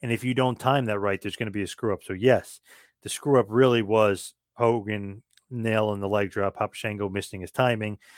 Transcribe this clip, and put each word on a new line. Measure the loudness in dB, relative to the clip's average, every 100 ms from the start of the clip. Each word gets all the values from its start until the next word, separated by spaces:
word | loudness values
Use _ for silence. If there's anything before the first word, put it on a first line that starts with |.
And | -4
if | -4
you | -2
don't | 0 0 0
time | 0 2 0
that | 0
right, | 0 -2
there's | -4 -6
gonna | -6
be | -4
a | -6
screw | -4 -4
up. | -4
So | -6
yes, | 0 4 4 0 -20 _ -20 _ _
the | -10
screw | -6 2 2
up | 4
really | 4 6 4
was | 4 4 4 2 -6 _ _
Hogan | 0 2 2 -2 -6 -8 -12 _ _ -12
nail | -4 0 2 0
in | -2
the | -2
leg | 0 0
drop, | -2 -4 -2
Papa | -6 -6
Shango | -8 -6 -6
missing | -6 -8 -10
his | -8
timing. | 0 0 0 -4 -8 _